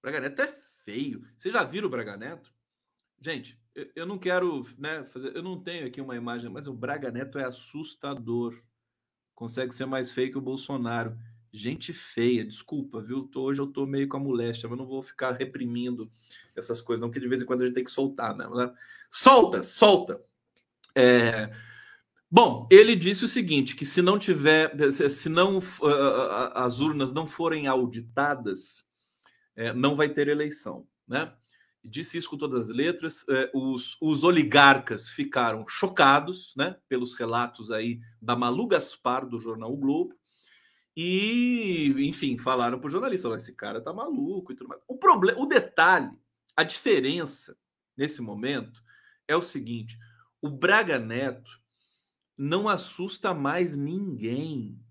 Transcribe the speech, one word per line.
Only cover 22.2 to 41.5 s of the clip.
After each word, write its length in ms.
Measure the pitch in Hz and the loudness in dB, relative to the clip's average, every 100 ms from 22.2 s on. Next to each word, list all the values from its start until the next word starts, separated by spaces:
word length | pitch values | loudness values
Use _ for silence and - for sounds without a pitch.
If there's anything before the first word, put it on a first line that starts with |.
| _ | _
bom, 360 | 175 220 120 117 | 8 8 4 10
ele 240 | 190 220 | 12 12
disse 300 | 226 170 202 | 6 2 0
o 40 | 240 | -2
seguinte: 460 | 254 185 147 127 | -2 0 2 0
que 120 | - 139 | -4 -4
se 160 | - | 2
não 160 | 180 202 | 4 2
tiver, 520 | 190 160 143 156 156 143 147 | 2 2 6 6 4 2 2
se, 160 | - 143 | 4 0
se 200 | 139 - | 0 -2
não, 300 | 160 190 190 | 2 4 2
ah, 280 | 185 - 147 | -4 0 2
ah, 680 | 147 139 113 123 101 123 | 4 4 2 0 -2 -4
ah, 100 | - | -2
as 160 | 127 120 | -2 0
urnas 320 | 151 147 131 | -2 0 -2
não 140 | 139 156 | -4 -8
forem 400 | - 165 160 139 | -2 -2 0 0
auditadas, 1160 | 131 123 113 117 - 143 143 110 92 - - _ _ _ _ _ _ _ | 0 0 -4 -8 -2 0 -2 -4 -8 -12 -20 _ _ _ _ _ _ _
é, 180 | - 113 | -8 -6
não 240 | 120 135 143 | 2 2 4
vai 140 | 151 | 0
ter 180 | 147 143 | 2 0
eleição, 580 | 147 151 147 - 78 - _ _ | 0 -2 -6 -12 -14 -16 _ _
né? 240 | 131 160 - _ _ _ _ | -6 -6 -12 _ _ _ _
E 60 | - | -16
disse 300 | 113 - 170 | -12 -8 -10
isso 100 | 165 | -10
com 80 | 143 | -8
todas 320 | 147 127 107 | -4 -4 -4
as 80 | 117 | -2
letras. 480 | 151 175 160 - - | -2 -2 -6 -10 -2
É, 220 | 131 131 | -2 0
os, 420 | 135 131 127 123 - | -2 -4 -6 -8 -4
os 240 | 156 147 | 0 4
oligarcas 840 | 170 175 151 147 139 135 - 107 - | 4 4 6 8 10 8 2 -8 -8
ficaram 560 | - 139 135 120 110 107 | -8 -4 0 0 -2 -8
chocados, 840 | - 190 185 139 143 147 185 - 131 | -4 -4 4 6 6 2 -10 -12 -4
né, 200 | 156 185 _ | -4 -4 _
pelos 260 | 127 123 | -4 -4
relatos 560 | - 117 117 120 - 110 | -6 -4 -2 -2 -6 -8
aí 300 | 110 117 117 - _ | -4 -4 -6 -10 _
da 140 | 110 | -4
Malu 320 | 120 123 127 - | -2 0 0 2
Gaspar, 580 | 175 - - 131 127 | 0 0 -6 -2 -2
do 140 | 131 120 | -4 -10
jornal 340 | 113 110 113 | -8 -10 -8
O 40 | 139 | -4
Globo, 360 | 135 151 180 - _ _ _ _ _ _ _ - | -2 0 -2 -6 _ _ _ _ _ _ _ -6
e, 960 | 170 185 208 240 247 | -2 0 2 2 2